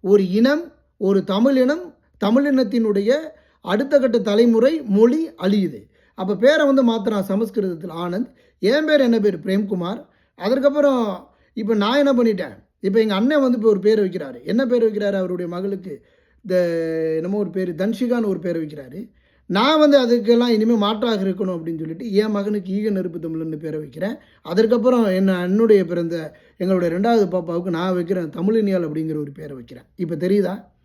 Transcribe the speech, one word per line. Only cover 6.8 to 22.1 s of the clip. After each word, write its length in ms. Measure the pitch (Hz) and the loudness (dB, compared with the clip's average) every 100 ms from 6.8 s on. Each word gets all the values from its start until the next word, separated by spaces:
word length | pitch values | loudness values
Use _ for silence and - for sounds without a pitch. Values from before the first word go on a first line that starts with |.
| 240 | 2
மாத்துறான் 340 | 226 196 208 190 | 0 -2 -4 -2
சமஸ்கிருதத்துல 600 | 190 220 220 190 170 170 | -2 -2 -4 -4 -6 -10
ஆனந்த். 440 | 165 175 180 247 _ _ _ | -8 -6 -6 -8 _ _ _
என் 260 | 185 277 | 0 0
பேர் 160 | 311 302 | 2 2
என்ன 200 | 254 233 | 4 2
பேர்? 180 | 202 170 | 2 -2
பிரேம்குமார். 680 | 170 196 202 190 170 226 - _ _ | -2 -2 -2 -4 -4 -8 -12 _ _
அதற்கப்புறம் 920 | _ 180 262 277 285 285 262 220 180 - _ _ | _ -2 2 2 2 2 2 -2 -6 -12 _ _
இப்ப 200 | - 214 | -8 -2
நான் 320 | 220 202 269 277 | 0 2 2 2
என்ன 60 | |
பண்ணிட்டேன்? 520 | 254 233 196 151 - _ _ | 2 2 0 -6 -14 _ _
இப்ப 200 | 190 208 | -2 0
எங்க 140 | 220 | 2
அண்ணன் 260 | 190 240 302 | 2 2 2
வந்து 160 | 262 247 | 2 2
இப்ப 120 | 220 | 2
ஒரு 100 | 196 | 2
பேர் 220 | 196 220 | 2 2
வைக்கிறாரு. 440 | 190 170 139 123 | 0 -4 -10 -12
என்ன 220 | - 214 262 | -4 -2 0
பேர் 180 | 240 | 2
வைக்கிறாரு? 280 | 226 202 202 | 0 0 -2
அவருடைய 380 | 196 185 180 175 | -2 -4 -4 -6
மகளுக்கு 540 | 175 196 190 185 143 _ _ _ _ | -6 -6 -8 -10 -16 _ _ _ _
இந்த 260 | 196 180 175 165 165 160 160 160 | -2 0 0 0 -2 -2 -2 -2
என்னமோ 220 | 175 208 | -2 -4
ஒரு 120 | 196 | -4
பேரு, 220 | 180 185 | -4 -6
தன்ஷிகான்னு 540 | 160 196 226 247 240 214 | -4 -4 -2 -2 0 -2
ஒரு 120 | 180 | -4
பேர் 280 | 170 165 151 | -4 -6 -6
வைக்கிறாரு. 440 | 147 131 147 240 _ _ _ _ | -12 -16 -16 -16 _ _ _ _
நான் 320 | 185 254 311 | 0 2 4
வந்து 280 | 302 277 247 | 6 6 4
அதுக்கெல்லாம் 420 | 240 208 240 240 | 2 4 2 4
இனிமே 260 | 220 220 | 2 2
மாற்றாக 480 | 233 202 214 240 214 | 2 0 0 -2 0
இருக்கணும் 380 | 190 185 190 175 | -2 -2 -4 -6
அப்படின்னு 180 | 165 165 | -6 -8
சொல்லிட்டு 340 | 160 165 240 | -8 -10 -2